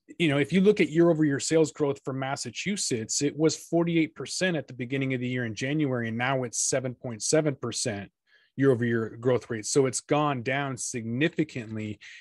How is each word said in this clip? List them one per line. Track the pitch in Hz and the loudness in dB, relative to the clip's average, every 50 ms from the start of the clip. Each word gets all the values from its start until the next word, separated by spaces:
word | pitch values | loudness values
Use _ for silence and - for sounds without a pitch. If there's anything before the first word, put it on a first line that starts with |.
| _ - - - | _ -12 -4 0
you | 175 151 | 2 2
know, | 139 143 | 4 2
if | 143 - 165 | 2 2 2
you | 196 | 4
look | 185 208 208 - | 6 6 6 4
at | 165 139 | 4 2
year | 151 170 170 170 | 4 4 6 6
over | 165 151 156 | 6 4 4
year | 147 139 - | 2 2 0
sales | - - 160 160 160 151 - | 0 2 4 4 4 2 2
growth | - 147 139 135 - - | -2 -2 -2 -2 -4 -6
for | 143 131 | -8 -6
Massachusetts, | 135 131 135 139 - - 120 - - - 180 208 185 - - 131 110 110 - - - | -6 -4 -4 -6 -6 -8 -10 -10 -8 -6 -4 -4 -4 -2 -2 -2 -2 -2 -2 -2 0
it | 143 143 - 143 | 0 0 0 2
was | 160 151 - - | 2 2 2 0
forty-eight | - - 165 170 170 170 165 165 156 - - | -6 -2 0 0 2 2 2 2 2 0 -2
percent | - 131 - - - 180 185 170 | -8 -10 -8 -4 -2 0 0 0
at | 147 127 - | -2 -4 -6
the | 127 | -8
beginning | 120 123 120 139 135 135 131 131 | -8 -6 -4 -2 -2 -2 0 -2
of | 123 | -2
the | 127 123 | -2 -2
year | 127 127 120 | -2 -2 -2
in | 113 107 | -4 -4
January, | - 131 135 151 156 147 131 127 120 117 113 | -4 -4 -2 0 0 0 0 0 -2 -2 -2
and | 110 117 | -2 -2
now | 123 131 139 131 127 | 0 0 0 0 -2
it's | 117 - - | -4 -4 -4
seven | - - 147 131 127 127 123 | -2 0 0 -2 -2 -4 -8
point | - - 123 113 104 | -8 -10 -10 -10 -6
seven | - - 156 156 156 151 131 | -2 2 2 2 2 2 -2
percent | - - 117 110 - - 123 104 101 95 90 _ _ _ _ _ _ _ _ - | -4 -6 -6 -4 -4 -4 -4 -4 -6 -8 -12 _ _ _ _ _ _ _ _ -2
year | 131 135 135 | 2 4 4
over | 127 113 120 | 4 4 4
year | 117 117 113 110 107 117 117 | 2 2 2 0 -2 -4 -2
growth | 117 131 123 113 - - | 0 2 2 2 0 -4
rate. | 120 110 - | -8 -8 -4
So | - - 147 135 | 0 2 2 2
it's | 127 113 - | 2 0 -4
gone | - - 151 147 151 147 139 123 110 | -2 0 2 2 2 2 0 -2 -2
down | 127 131 139 143 135 131 113 | -2 -2 -2 -2 -4 -6 -6
significantly. | - - - 120 113 113 117 127 156 170 - - 151 - - 131 110 107 110 107 107 107 104 - - - - - | -8 -6 -6 -6 -6 -4 -2 0 0 0 2 0 -4 -4 -4 -10 -10 -8 -8 -6 -6 -8 -8 -10 -14 -20 -20 -16